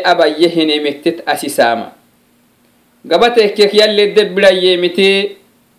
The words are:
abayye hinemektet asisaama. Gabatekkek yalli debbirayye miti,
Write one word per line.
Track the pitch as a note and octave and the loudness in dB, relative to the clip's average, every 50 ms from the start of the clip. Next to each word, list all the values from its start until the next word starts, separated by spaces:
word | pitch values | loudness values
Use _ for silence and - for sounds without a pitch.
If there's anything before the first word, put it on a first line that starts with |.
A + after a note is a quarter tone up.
| F3+ | 0
abayye | F3+ F3 E3 E3 D3+ D3+ D3+ E3+ E3+ | 0 2 2 2 0 2 0 0 0
hinemektet | E3 E3 D#3 D#3 D3+ D3+ D3 C#3+ C#3 - - E3+ E3 - - | 0 0 0 0 0 -2 -2 -4 -6 -4 -4 -6 -4 -4 -6
asisaama. | - C#3+ - - C#3 - - B2 A#2+ A#2 G#2+ - - - _ _ _ _ _ _ _ _ _ _ _ _ _ _ _ _ _ _ _ _ _ - | -6 -6 -4 -6 -8 -2 0 0 0 0 -2 -6 -12 -16 _ _ _ _ _ _ _ _ _ _ _ _ _ _ _ _ _ _ _ _ _ -6
Gabatekkek | - E3 F3+ A3+ A#3 A#3+ A3+ G#3+ - - G#3 G#3 G3 G#3 | -2 0 2 2 2 2 2 0 0 2 0 0 2 2
yalli | G#3 G#3+ G#3+ G#3 G3+ G#3 G3 F3 | 2 2 2 2 0 0 0 2
debbirayye | G#3 G3+ F3+ F3+ G3 G3 F#3+ F#3 F#3 F3+ F#3 F3+ | 0 0 0 0 2 2 2 2 4 0 0 0
miti, | F3 F3+ E3+ F3 - F#3+ G3 G3 G3 G3+ G3 - _ _ _ _ _ _ _ _ | 0 -2 -4 -2 0 0 2 2 0 -2 -6 -8 _ _ _ _ _ _ _ _